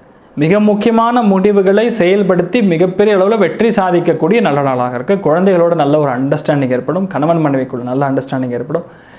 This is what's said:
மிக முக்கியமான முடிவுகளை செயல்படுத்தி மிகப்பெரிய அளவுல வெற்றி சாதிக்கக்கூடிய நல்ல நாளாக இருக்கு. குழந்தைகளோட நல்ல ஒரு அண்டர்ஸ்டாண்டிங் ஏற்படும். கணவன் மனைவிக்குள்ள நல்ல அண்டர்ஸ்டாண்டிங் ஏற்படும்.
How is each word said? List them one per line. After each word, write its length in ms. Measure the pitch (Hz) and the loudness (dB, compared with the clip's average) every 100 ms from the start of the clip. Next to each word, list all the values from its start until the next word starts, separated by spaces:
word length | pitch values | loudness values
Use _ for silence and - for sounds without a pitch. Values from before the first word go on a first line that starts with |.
| - - - | -20 -20 -14
மிக 260 | - 156 202 | -4 0 2
முக்கியமான 600 | 208 208 226 226 233 247 | 2 2 2 2 2 2
முடிவுகளை 640 | 220 190 202 202 190 202 233 | 2 2 2 2 2 2 0
செயல்படுத்தி 760 | 233 175 202 185 180 175 247 | 0 0 2 2 0 0 0
மிகப்பெரிய 540 | 202 160 180 185 208 202 | 0 2 0 0 2 2
அளவுல 220 | 190 220 | 2 2
வெற்றி 300 | 175 - 226 | 0 0 0
சாதிக்கக்கூடிய 720 | 208 185 175 170 156 160 233 | 0 0 0 0 0 0 2
நல்ல 200 | 190 143 | 0 0
நாளாக 340 | 139 127 123 | 0 -2 -2
இருக்கு. 200 | 123 123 | -4 -2
குழந்தைகளோட 600 | 196 175 160 190 185 170 | -2 0 2 2 2 2
நல்ல 240 | 165 143 151 | 0 0 0
ஒரு 120 | 147 | 0
அண்டர்ஸ்டாண்டிங் 600 | 123 135 147 151 147 131 | -2 -2 -2 -2 -2 0
ஏற்படும். 360 | 123 123 160 190 | -2 -4 -4 -4
கணவன் 400 | 135 151 170 151 | -2 -2 0 0
மனைவிக்குள்ள 360 | 135 131 120 | -2 -4 -6
நல்ல 280 | 123 131 139 | -6 -4 -2
அண்டர்ஸ்டாண்டிங் 400 | 135 131 135 127 | -2 -4 -6 -4
ஏற்படும். 340 | 120 - 160 - - - | -6 -4 -6 -8 -18 -20